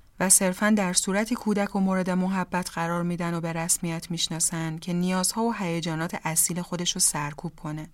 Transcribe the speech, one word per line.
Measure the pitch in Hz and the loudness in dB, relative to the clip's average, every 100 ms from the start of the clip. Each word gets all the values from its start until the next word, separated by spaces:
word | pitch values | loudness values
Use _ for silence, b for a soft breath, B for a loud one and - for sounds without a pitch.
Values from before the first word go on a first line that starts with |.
| - - | -12 0
و | 185 | 4
صرفاً | - 185 185 214 | 6 4 2 4
در | 214 180 | 4 4
صورتی | 180 - 196 220 240 | 0 0 0 0 -2
کودک | 214 202 202 202 | 0 0 2 2
و | |
مورد | 190 190 185 | 2 2 0
محبت | 180 185 190 180 180 180 | 0 0 0 -2 -2 -4
قرار | - 165 175 | -4 -2 0
می‌دن | 175 175 170 | 0 -2 -2
و | 170 | -2
به | 165 | -2
رسمیت | 165 165 - 170 165 - | -2 -2 0 -2 -4 -4
می‌شناسن | 165 - 160 - 165 160 160 | -4 -2 0 -2 -2 -4 -4
که | 180 | -2
نیازها | 175 180 185 185 226 | 0 2 2 0 0
و | 233 | 0
هیجانات | 208 180 170 165 160 165 - | 0 -2 -2 -2 -2 -2 -4
اصیل | 165 160 - 170 | -2 2 2 0
خودش | 175 170 175 | -4 -4 -2
رو | 185 | 2
سرکوب | - 151 147 147 165 - | 2 0 -4 -6 -10 -8
کنه | 151 151 156 | -8 -8 -10